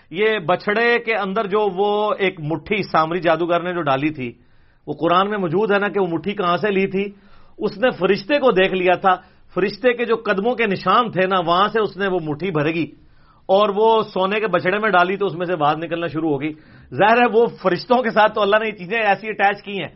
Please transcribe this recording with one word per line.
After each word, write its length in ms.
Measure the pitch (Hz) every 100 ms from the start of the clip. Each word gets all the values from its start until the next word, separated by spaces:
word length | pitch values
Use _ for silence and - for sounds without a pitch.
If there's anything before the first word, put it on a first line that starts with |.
| -
یہ 300 | 160 214 214
بچڑے 600 | 156 180 - 208 233 233
کے 160 | 233 214
اندر 320 | 196 196 208
جو 220 | 208 208
وہ 400 | 180 208 208 208 202
ایک 200 | 190 185
مٹھی 440 | 147 156 - 214
سامری 360 | 175 165 160 180
جادوگر 440 | 170 160 170 175
نے 100 | 175
جو 80 | 175
ڈالی 280 | 147 135 151
تھی، 240 | 151 123 117 _ _ _ _ -
وہ 60 |
قرآن 360 | 143 160 175 202
میں 80 | 208
موجود 340 | 180 170 214
ہے 80 | 202
نا 80 | 202
کہ 120 | 175
وہ 80 | 185
مٹھی 260 | 165 165
کہاں 240 | 202 180 175
سے 140 | 208
لی 160 | 196 190
تھی؟ 240 | 190 202 - - - - -
اس 200 | 208 196
نے 140 | 254
فرشتے 480 | - 175 202 - 294
کو 120 | 254
دیکھ 220 | 185 190
لیا 220 | 190 180 175
تھا، 200 | 190 180 - _ -
فرشتے 400 | - 202 208 247
کے 120 | 240 240
جو 100 | 226 214
قدموں 300 | 196 220 247
کے 100 | 226
نشان 460 | 175 180 208 233
تھے 160 | 170 185
نا، 120 | 190
وہاں 280 | 165 175 202
سے 120 | 220
اس 180 | 202 165
نے 100 | 196
وہ 120 | 185
مٹھی 280 | 156 143 185
بھرگی 400 | 156 147 165 151 - - _ - _ -
اور 240 | 190 208
وہ 340 | 196 220 226
سونے 360 | 214 190 190 214
کے 80 | 214
بچڑے 320 | 175 180 208
میں 100 | 214
ڈالی 280 | 180 180 196
تو 80 | 196
اس 80 | 160
میں 100 | 175
سے 80 |
آواز 240 | 180 147 156
نکلنا 300 | 165 170 170
شروع 220 | 147 160
ہو 120 | 139
گئی۔ 120 | 156 151 - - -
ظاہر 240 | 127 202 226
ہے 100 | 240
وہ 120 | 208 233 -
فرشتوں 420 | 190 175 - 247
کے 60 | 226
ساتھ 240 | 202 214
تو 80 | 214
اللہ 140 | 185 214
نے 60 | 220
یہ 100 | 214
چیزیں 220 | 175 226
ایسی 280 | 208 196 214
اٹیچ 340 | 202 202 202
کی 180 | - 196
ہیں۔ 80 | 143